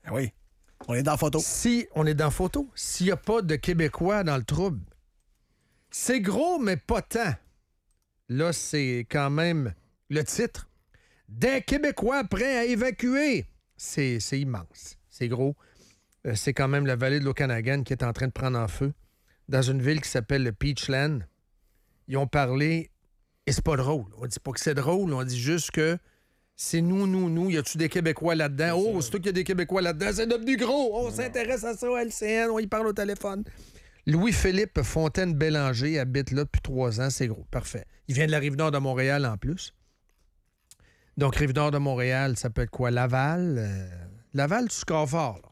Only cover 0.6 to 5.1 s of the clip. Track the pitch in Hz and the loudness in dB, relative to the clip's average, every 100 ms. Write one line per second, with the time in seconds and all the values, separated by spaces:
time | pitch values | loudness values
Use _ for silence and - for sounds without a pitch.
0.6 | _ _ - 120 135 151 151 156 - - | _ _ -4 0 2 2 2 2 -2 0
1.6 | 240 240 220 - 156 151 151 - 185 190 | 2 2 0 0 2 2 0 2 -2 -2
2.6 | 277 - - - 180 185 - 226 185 156 | -6 -8 -8 0 0 0 0 0 2 -2
3.6 | - 170 156 - 170 208 175 139 113 147 | 0 2 0 0 0 2 2 -2 0 0
4.6 | 190 127 87 - _ | 0 -2 -10 -20 _